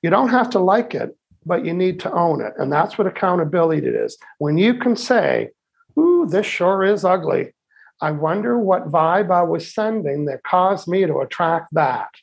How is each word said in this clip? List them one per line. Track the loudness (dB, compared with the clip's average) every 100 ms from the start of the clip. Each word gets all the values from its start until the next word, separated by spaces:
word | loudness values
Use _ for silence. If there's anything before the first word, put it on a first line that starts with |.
You | 2
don't | 2 4
have | 2 2
to | 2
like | 2 2 0
it, | -6 -8 -12 _ _ -4
but | -4
you | -2
need | -2 -2 -2
to | -4
own | 0 0 0
it. | -4 -6
And | -2
that's | 0 0 0
what | -4
accountability | 0 0 0 0 0 2 0 -2
is. | -2 -4 -8 -20 _
When | -2 2
you | 2
can | 2 0 -2
say, | 0 0 2 0 -2 _ _ _ _ 0
"Ooh, | 2 4 2
this | 0 -2
sure | 0 0 2
is | 2 2
ugly. | 2 0 0 -2 -4 _ _ _ -20 _
I | -6
wonder | -2 -2 0 0 0
what | 2 0 2
vibe | 2 2 2 2
I | 2
was | 2 -2 -4
sending | -4 -2 -2 -4 -4 -4
that | -6
caused | -2 2 2 0 -2
me | 0 0
to | 0
attract | -4 -2 0 -2 -2
that." | 0 0 -2 -8 -14